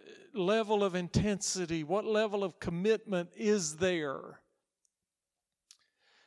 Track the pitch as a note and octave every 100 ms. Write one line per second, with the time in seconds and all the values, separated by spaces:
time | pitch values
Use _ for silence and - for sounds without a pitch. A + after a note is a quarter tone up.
0 | - - - G#3+ F3+ A3 G#3 G#3+ G3+ F3+
1 | F3 - G#3 G3 - F#3 E3+ E3 D3 G3
2 | A3 G#3+ A3 G3+ G3 - - E3+ G3 G#3+
3 | G#3+ F#3 F3 - A3 G#3 D#3 D3+ F#3 F3
4 | D3 C3+ - - _ _ _ _ _ _
5 | _ _ _ _ _ _ _ - _ _
6 | _ _